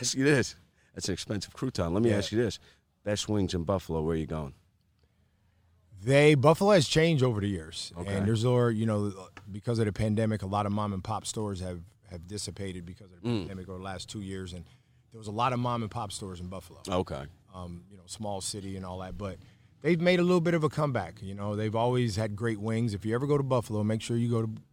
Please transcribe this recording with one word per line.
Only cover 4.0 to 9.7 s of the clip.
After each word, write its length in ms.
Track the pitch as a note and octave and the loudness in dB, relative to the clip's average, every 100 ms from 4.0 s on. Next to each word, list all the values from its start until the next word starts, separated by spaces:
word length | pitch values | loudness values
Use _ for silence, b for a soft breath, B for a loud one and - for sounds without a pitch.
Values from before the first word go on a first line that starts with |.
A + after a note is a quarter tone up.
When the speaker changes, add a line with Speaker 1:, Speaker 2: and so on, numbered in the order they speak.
Speaker 1:
where 140 | D#2+ D#2+ | 0 -2
you 80 | D#2 | -2
going? 280 | D#2 C#2 - _ _ _ _ _ _ _ _ _ _ _ _ _ F#2+ | -6 -8 -12 _ _ _ _ _ _ _ _ _ _ _ _ _ -6
Speaker 2:
They, 300 | G#2+ C#3 D3+ C#3+ | 4 8 8 8
Buffalo 360 | D3 E3 G3+ | 6 6 6
has 160 | G3 B2+ | 6 6
changed 360 | D3+ E3 D3+ | 4 4 4
over 160 | B2+ G#2 | 2 2
the 60 | G2+ | -2
years. 440 | F2+ D#2 - - E2+ | -2 -6 -12 -12 -8
Speaker 1:
Okay. 160 | F#2 G2 | -4 0
Speaker 2:
And 120 | G2+ | 2
there's, 160 | A2+ | 2
or, 280 | B2 B2 A#2+ | 4 4 4
you 140 | G#2+ A2+ | 2 0
know, 280 | G#2 G#2 F#2+ F#2 - G2 | 0 -2 -6 -16 -20 -14
because 260 | G2+ - | -8 -4